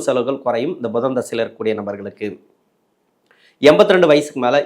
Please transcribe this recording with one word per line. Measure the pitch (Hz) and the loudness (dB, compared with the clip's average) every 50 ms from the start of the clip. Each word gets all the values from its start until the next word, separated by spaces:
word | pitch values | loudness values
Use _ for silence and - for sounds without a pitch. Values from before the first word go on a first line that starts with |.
| - | 2
செலவுகள் | - 127 123 117 131 139 131 - | 0 0 0 -2 -2 -4 -4 -4
குறையும். | 123 120 120 139 170 180 | -4 -4 -2 -4 -6 -6
இந்த | - 120 113 107 | -6 -6 -6 -4
புதன் | 117 127 131 131 | -4 -4 -2 -4
தசையில | 123 104 - 120 113 110 | -4 -6 -4 -4 -4 -4
இருக்கக்கூடிய | 104 - - 110 110 107 107 | -4 -6 -6 -4 -4 -4 -4
நபர்களுக்கு | 101 101 101 101 98 98 - - 107 101 - - _ _ _ _ _ _ _ _ _ _ _ _ _ _ _ _ _ _ _ _ _ _ _ - 131 147 | -6 -8 -10 -10 -12 -14 -12 -10 -10 -10 -10 -12 _ _ _ _ _ _ _ _ _ _ _ _ _ _ _ _ _ _ _ _ _ _ _ 2 4 6
எண்பத்தி | 160 - 208 208 185 | 6 6 6 4 4
ரெண்டு | 180 175 151 | 4 4 4
வயசுக்கு | 147 147 147 - - 135 120 | 4 4 2 -2 -4 -4 0
மேல | 123 143 143 - | 0 0 0 0